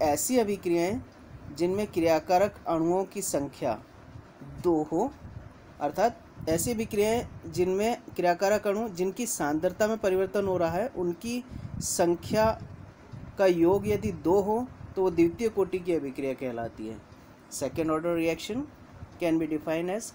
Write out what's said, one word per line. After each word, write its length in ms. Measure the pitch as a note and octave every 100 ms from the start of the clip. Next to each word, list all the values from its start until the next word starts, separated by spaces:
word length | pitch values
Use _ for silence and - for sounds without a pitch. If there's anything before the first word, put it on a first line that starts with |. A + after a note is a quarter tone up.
ऐसी 360 | D#3 D3 - B3+
अभिक्रियाएं 600 | G#3 G3 F#3 E3+ E3+ A#3+ - - - - - -
जिनमें 300 | F3 G3 G#3
क्रियाकारक 760 | F#3 E3 D#3+ D#3 F#3 G3+ - -
अणुओं 360 | E3 E3 F#3 F#3+
की 160 | G3+
संख्या 520 | F#3+ D#3 C#3 - D3 G#2+ - - - - - - C#3 -
दो 180 | F3 D#3+
हो, 280 | D3+ E3 B3+ - - - - - - -
अर्थात 420 | D3 D3+ A3+ - - - -
ऐसी 220 | E3 A#3+
अभिक्रियाएं 800 | A3+ A3+ G#3 G#3+ A#3 - - E3+
जिनमें 500 | D#3+ F3+ F#3+ A3 A#3+ - -
क्रियाकारक 520 | F3 F3 G3 G#3 G#3
अणु 200 | G3+ A#3
जिनकी 360 | F3 F#3+ G3 A#3
सांद्रता 600 | - D3 D#3 F3+ F3+ G#3+
में 100 | A3
परिवर्तन 500 | G3+ F#3 F#3+ G3+ G3
हो 100 | F3+
रहा 140 | E3
है 160 | F3 B3
उनकी 560 | - F3+ F3 A#3 B3 A#3+ - - -
संख्या 680 | - - F3 E3+ - G#3+ A3 G#3+ - - - - - - - -
का 80 | F#3+
योग 420 | F3 E3+ G3 G3+
यदि 240 | G#3 G#3
दो 280 | E3 D#3 G3
हो 240 | G3 A3 B3+ - - -
तो 60 |
वो 100 | F#3
द्वितीय 380 | E3+ E3+ E3+ A3+
कोटि 300 | G3+ F#3 F#3
की 160 | F3 D#3+
अभिक्रिया 380 | C#3 C3 C3+ C3
कहलाती 520 | C3 A#2 A2+ A2 A2
है। 140 | A2 - - - - -
Second 380 | - C3+ C3+ D#3+
order 240 | D#3 E3+ E3+
reaction 520 | E3 D#3+ - A3+ D4 - - - - -
can 180 | E3+ D#3+
be 60 | D#3
defined 420 | D#3 E3 D#3+ F3
as 180 | G3+ -